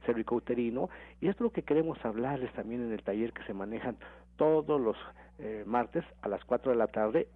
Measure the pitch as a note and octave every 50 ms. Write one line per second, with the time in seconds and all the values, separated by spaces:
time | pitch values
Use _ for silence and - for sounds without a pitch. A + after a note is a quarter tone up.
0 | - - A#2+ A2 A2 - A#2+ A#2 - - A#2+ A#2+ A#2+ A#2 A2+ C3 F3 F#3 - -
1 | - - - - - F3 G3+ - A#3+ A#3 A#3 F#3 - - D3+ D#3 D#3+ E3 D3 -
2 | - A#2 G#2 A2 A#2+ C3+ C#3+ C3+ B2+ A2+ - - G2+ A2 A#2 B2 A#2+ A#2 A2 G2+
3 | - - G2 G#2+ A2+ A2+ - - - - G#2 F#2+ G2 G#2 A2 A#2 - B2+ A#2 -
4 | - - - - - - - - D#3 D#3 D#3 D#3 D3+ D3+ D3+ C#3+ B2 A2 G2+ -
5 | - - - - - - - - A2+ G#2+ A2 G#2+ G#2 G2 A2+ D3+ - - - E3+
6 | E3 - - - - G2+ G2+ F#2 - - B2 A#2+ - C3+ B2 A#2 A2 G#2+ - A2+
7 | G#2+ A2 A2+ E3 - - -